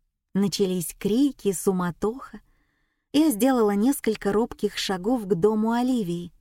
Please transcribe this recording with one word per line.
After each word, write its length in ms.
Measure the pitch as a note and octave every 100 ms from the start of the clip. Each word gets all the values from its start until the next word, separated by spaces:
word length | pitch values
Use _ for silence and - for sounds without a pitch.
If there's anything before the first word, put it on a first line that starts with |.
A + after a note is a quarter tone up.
| _ _ _
Начались 640 | F#3 G3+ - G3 F#3 D#3+ -
крики, 540 | F#3+ A3 C#4+ - G3+
суматоха. 880 | F#3+ - F#3 F3 E3 G3+ C4 - G#3 _ _ _ _ _ _ _
Я 160 | C#4 D#4+
сделала 420 | G#3 B3+ B3+ G#3+
несколько 600 | G3+ A#3 C#4+ - G#3 G3+
робких 440 | G#3 A3+ - G#3 -
шагов 480 | - F#3+ F#3+ B3+ G3
к 80 |
дому 380 | F#3 G#3 A3 A3
Оливии. 600 | A#3 B3 B3 F3+ F3 F3 -